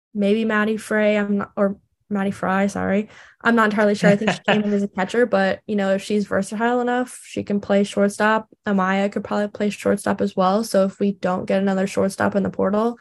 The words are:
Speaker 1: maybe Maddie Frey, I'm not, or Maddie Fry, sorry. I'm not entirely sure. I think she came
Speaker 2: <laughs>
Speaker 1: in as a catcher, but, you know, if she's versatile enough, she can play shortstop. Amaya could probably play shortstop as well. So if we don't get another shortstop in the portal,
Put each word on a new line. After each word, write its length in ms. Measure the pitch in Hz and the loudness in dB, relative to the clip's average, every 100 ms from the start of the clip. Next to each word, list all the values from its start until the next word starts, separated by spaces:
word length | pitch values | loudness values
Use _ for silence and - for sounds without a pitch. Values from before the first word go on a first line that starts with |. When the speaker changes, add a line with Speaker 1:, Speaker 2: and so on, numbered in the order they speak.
| _ | _
Speaker 1:
maybe 320 | 208 202 220 | -2 0 2
Maddie 320 | 226 214 214 214 | 2 0 0 -2
Frey, 400 | - 214 214 208 | -2 0 2 2
I'm 220 | 202 202 | 0 -2
not, 140 | 196 - | -2 -2
or 220 | 196 196 _ _ - | -2 -2 _ _ -8
Maddie 200 | 202 196 | -4 -2
Fry, 340 | 196 185 190 202 | -2 0 0 0
sorry. 420 | 185 190 196 214 - - _ | -2 -2 -2 -2 -12 -20 _
I'm 120 | 233 | 0
not 160 | 233 214 | 4 2
entirely 240 | 208 208 | 2 2
sure. 160 | 208 - | 4 4
I 60 | 202 | 4
think 160 | 214 | 2
she 80 | 185 | -2
came 180 | - 214 | 0 0
Speaker 2:
<laughs> 20 | |
Speaker 1:
in 80 | 208 | 2
as 100 | 202 | -2
a 60 | 202 | -2
catcher, 380 | - 190 233 247 | -4 -2 0 2
but, 340 | 196 190 - - | 2 0 -2 -4
you 80 | 208 | -2
know, 180 | 196 | 0
if 80 | 190 | -2
she's 240 | - 208 196 | 0 -2 0
versatile 540 | 190 196 214 233 247 | -2 -2 -2 0 0
enough, 400 | 240 247 247 - | 0 -2 -4 -10
she 200 | - 202 | -10 -10
can 160 | 202 202 | -4 -4
play 240 | - 196 | 0 2
shortstop. 640 | 202 - 202 202 214 220 - _ 220 | 2 2 0 2 0 0 -2 _ -2
Amaya 440 | 196 185 196 202 | 0 2 0 0
could 120 | 208 | -4
probably 240 | 202 208 208 | -4 -4 -4
play 240 | - 208 | -2 -4
shortstop 500 | - 196 202 208 202 | -2 -2 0 0 -2
as 140 | 202 | -2
well. 300 | - 185 202 | 0 2 2
So 200 | 226 196 | 2 2
if 140 | 196 - | 2 0
we 140 | 202 | -2
don't 340 | 196 185 185 214 | -2 -4 -4 -2
get 160 | 196 | 0
another 240 | 196 190 196 | 0 0 -2
shortstop 480 | - 196 - 202 | -2 -2 0 -2
in 80 | 202 | 0
the 80 | 190 | -2
portal, 480 | 175 190 208 233 233 | -2 0 0 -2 -4